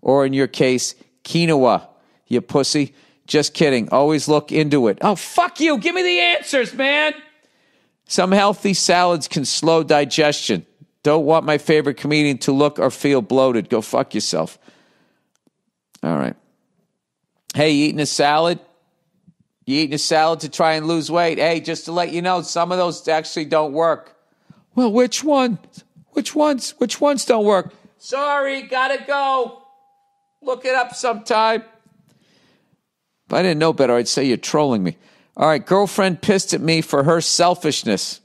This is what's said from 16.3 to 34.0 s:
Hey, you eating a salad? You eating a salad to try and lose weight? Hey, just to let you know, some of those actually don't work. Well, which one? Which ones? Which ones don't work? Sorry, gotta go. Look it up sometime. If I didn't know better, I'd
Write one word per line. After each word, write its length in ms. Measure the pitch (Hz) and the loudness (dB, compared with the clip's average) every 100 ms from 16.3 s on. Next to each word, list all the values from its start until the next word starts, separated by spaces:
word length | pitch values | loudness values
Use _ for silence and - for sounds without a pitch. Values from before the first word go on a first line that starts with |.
| - _ _ _ _ _ _ _ _ _ _ _ - | -8 _ _ _ _ _ _ _ _ _ _ _ -2
Hey, 160 | 151 | 0
you 140 | 147 151 | 2 0
eating 140 | 143 | -2
a 60 | 143 | -4
salad? 540 | - 143 151 165 170 _ _ _ _ _ _ _ _ _ _ - | 0 2 2 0 -2 _ _ _ _ _ _ _ _ _ _ -4
You 120 | 139 | -2
eating 180 | 156 147 | -2 -4
a 40 | |
salad 420 | - 156 156 165 | 0 2 2 0
to 80 | 151 | -6
try 240 | - 165 | -2 0
and 120 | 160 156 | 0 -2
lose 240 | 165 139 | -2 -2
weight? 300 | 170 170 160 | 0 0 0
Hey, 220 | 151 165 | 0 0
just 240 | 156 160 - | -4 -10 -6
to 60 | |
let 200 | 170 170 | -4 -4
you 100 | 165 | -4
know, 220 | 180 180 | -2 -2
some 280 | 170 175 170 | -4 -4 -2
of 60 | 185 | 0
those 300 | 175 175 - | -2 -2 -2
actually 380 | 156 156 - 147 | -2 -2 -8 -2
don't 280 | 156 156 | 0 0
work. 420 | 139 165 151 - _ _ _ _ - _ - | 0 0 0 -6 _ _ _ _ -20 _ -2
Well, 160 | 247 | 0
which 320 | 208 247 - | 2 0 0
one? 340 | 294 285 254 190 _ - _ _ _ | 0 0 0 -2 _ -20 _ _ _
Which 240 | - - 302 | -6 -4 0
ones? 400 | 302 277 - - | 0 0 -6 -4
Which 240 | 240 - | -4 0
ones 240 | 285 277 - | 0 0 0
don't 200 | 233 208 | 2 4
work? 280 | 196 170 - _ _ | 2 0 -14 _ _
Sorry, 680 | - 262 285 285 277 269 | -10 -4 -2 -2 -2 -6
gotta 400 | 220 254 262 269 - | -6 -4 -2 -2 -4
go. 560 | 277 277 269 233 - _ _ _ _ _ _ _ _ | -2 0 0 -2 -8 _ _ _ _ _ _ _ _
Look 220 | 285 254 254 | -8 -6 -2
it 100 | 254 | -2
up 180 | 247 | -2
sometime. 680 | - 254 214 214 220 220 220 - _ _ _ _ _ _ _ _ _ _ _ _ _ _ _ _ | -4 -4 -4 -2 2 2 0 -4 _ _ _ _ _ _ _ _ _ _ _ _ _ _ _ _
If 60 | |
I 80 | - | 0
didn't 180 | 180 151 | 0 2
know 140 | 160 | 0
better, 220 | 160 131 | 2 2
I'd 120 | 120 | 2